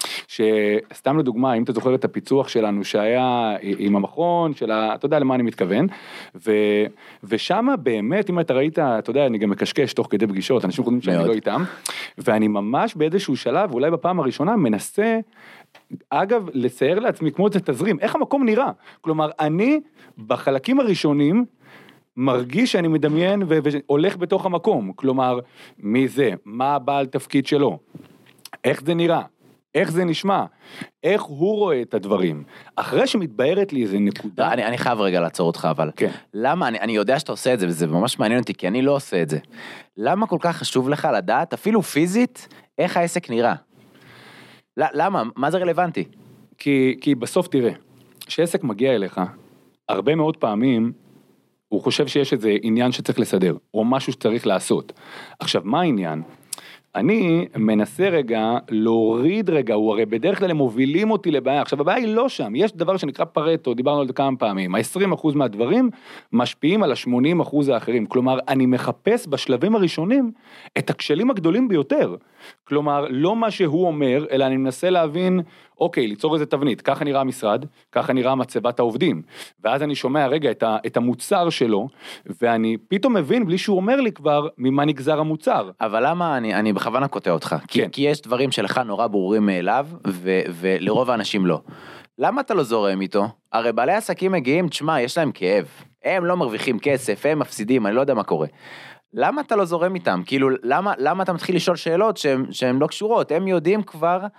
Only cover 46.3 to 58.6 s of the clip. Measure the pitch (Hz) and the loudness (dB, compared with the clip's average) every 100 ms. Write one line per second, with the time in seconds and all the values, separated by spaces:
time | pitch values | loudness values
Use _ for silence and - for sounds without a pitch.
46.3 | - - - 143 139 131 - 147 127 113 | -20 -20 -6 0 2 2 0 0 0 0
47.3 | 185 175 135 117 - _ - _ - - | -2 0 0 0 -2 _ -20 _ -20 -8
48.3 | - 175 190 120 101 135 113 92 - 92 | -2 -2 0 -2 0 2 2 -2 -4 -6
49.3 | - - _ _ _ - 95 107 160 156 | -8 -20 _ _ _ -4 -2 0 2 0
50.3 | 156 113 104 135 113 117 - _ - _ | 0 -2 2 2 2 0 -4 _ -20 _
51.3 | _ _ _ - 196 - - 139 147 135 | _ _ _ -4 -2 0 0 0 0 0
52.3 | 127 107 101 113 117 123 - - 120 110 | 0 2 0 2 2 2 0 -2 -2 0
53.3 | 98 92 73 _ 104 117 135 135 - 110 | 2 2 0 _ -2 0 0 -2 -2 -2
54.3 | 113 107 92 - 90 - - - - - | 0 0 0 0 -2 -2 -18 -20 -20 -20
55.3 | - 165 101 90 151 180 107 85 78 80 | -10 -4 -2 0 0 2 0 -2 -6 -8
56.3 | - - - - - _ 92 135 226 180 | -18 -16 -16 -16 -20 _ -2 2 2 2
57.3 | 165 180 - 107 107 104 - 190 165 117 | 0 -2 -2 0 2 0 0 0 0 0
58.3 | 113 110 120 | -2 0 -2